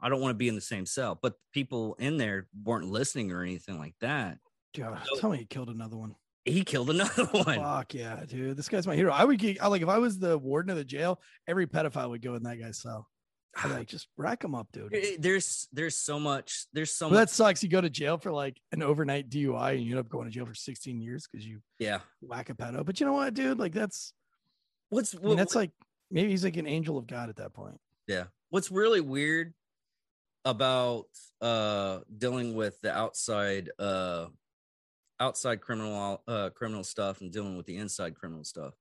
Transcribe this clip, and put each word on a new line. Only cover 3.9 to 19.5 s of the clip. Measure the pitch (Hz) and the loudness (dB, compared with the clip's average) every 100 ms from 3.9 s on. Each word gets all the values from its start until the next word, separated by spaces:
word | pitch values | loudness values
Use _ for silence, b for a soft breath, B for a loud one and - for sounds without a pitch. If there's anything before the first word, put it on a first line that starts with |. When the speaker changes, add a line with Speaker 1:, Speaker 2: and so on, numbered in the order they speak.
| - | -6
Speaker 1:
that. | 117 147 98 - _ _ _ - | -4 -2 -4 -8 _ _ _ -10
Speaker 2:
God, | 120 110 | -8 -8
Speaker 1:
So | 131 135 | -6 -2
Speaker 2:
tell | 220 | 0
me | 143 | 0
he | 110 | -4
killed | 135 120 | -8 -8
another | 113 113 113 | -6 -8 -8
one. | 110 - _ _ - | -12 -14 _ _ 0
Speaker 1:
He | 170 | 2
killed | 185 139 123 | 2 0 2
another | 165 202 - | 4 2 2
<laughs> | 247 | 4
one. | - - 117 | 4 4 2
Speaker 2:
Fuck | 147 143 123 | 2 -2 -4
yeah, | 131 117 117 151 | -8 -8 -8 -8
dude. | 127 131 139 | -6 -4 -4
This | - | -2
guy's | 202 180 | 0 2
my | 151 | 4
hero. | 180 | 4
I | 139 | 8
would | 247 240 | 6 6
get, | 208 196 | 4 2
I, | 202 | 2
like, | 196 | 4
if | 165 | 4
I | 214 | 4
was | 240 190 | 4 2
the | 180 156 | 2 2
warden | 131 147 185 | 2 0 0
of | 170 | -4
the | |
jail, | 135 139 170 180 B B - | -4 -2 0 -2 B B -4
every | 185 170 | 0 2
pedophile | 156 156 135 123 | 2 0 0 -4
would | 120 | -4
go | 123 | -6
in | 120 | -4
that | 117 117 | -6 -8
guy's | 113 110 | -10 -10
cell. | 120 110 107 _ _ _ _ - | -8 -10 -12 _ _ _ _ -6
I'd | 143 | -4
be | |
Speaker 1:
<sighs> | |
Speaker 2:
like, | 131 120 | -4 -6
"Just | - - - | -12 -14 -6
rack | - 240 | -4 -2
'em | 165 | -4
up, | 127 101 | -6 -6
dude." | - 202 | -12 -4
Speaker 1:
It, | 208 202 175 | -2 -2 0
there's, | 175 190 - - - | 2 2 2 -4 -6
there's | 131 160 - | -4 -4 -2
so | - 147 | -2 -2
much, | 147 135 - - - | 0 -2 -2 -10 -6
there's | 151 156 | -4 -2
so | - 160 | -2 6
Speaker 2:
Well, | 202 | 8
Speaker 1:
much. | 226 | 8
Speaker 2:
that | |
sucks. | - 214 175 | 8 6 6
You | 190 | 4
go | 185 | 4
to | 175 | 4
jail | 131 147 165 | 0 0 0
for, | 196 | 0
like, | 147 139 135 - | -2 -2 -6 -6
an | 160 | -2
overnight | 147 151 143 139 131 | 2 4 4 0 0
D | 143 | 0
U | 139 | 2